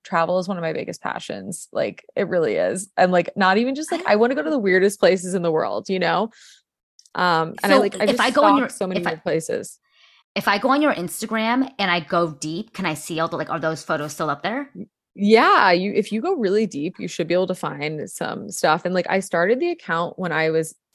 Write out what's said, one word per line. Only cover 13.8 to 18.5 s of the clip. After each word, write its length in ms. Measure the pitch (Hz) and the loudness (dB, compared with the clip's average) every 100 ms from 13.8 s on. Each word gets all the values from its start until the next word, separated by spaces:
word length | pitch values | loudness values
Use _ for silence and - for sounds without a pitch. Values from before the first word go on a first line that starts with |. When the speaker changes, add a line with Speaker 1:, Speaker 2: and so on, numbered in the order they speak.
Speaker 2:
photos 300 | - 156 147 | -4 -4 -4
still 160 | - 156 | -4 -4
up 140 | 143 | -2
there? 280 | 180 247 285 180 - _ _ - | -4 -6 -8 -14 -16 _ _ -2
Speaker 1:
Yeah, 560 | 202 220 330 381 202 | 2 4 4 4 4
you, 200 | 175 196 | 2 0
if 180 | - 202 | -2 -2
you 100 | 214 | -4
go 120 | 311 370 | -2 -2
really 320 | 202 208 214 | 0 0 -2
deep, 280 | 143 156 - | -4 -8 -8
you 80 | 175 | -10
should 200 | - 165 | -6 -2
be 60 | |
able 140 | 175 185 | 0 0
to 80 | 185 | -4
find 540 | 151 147 147 156 196 | -6 -6 -6 -6 -10
some 400 | - - - | -8 -8 -6
stuff. 360 | 202 | -10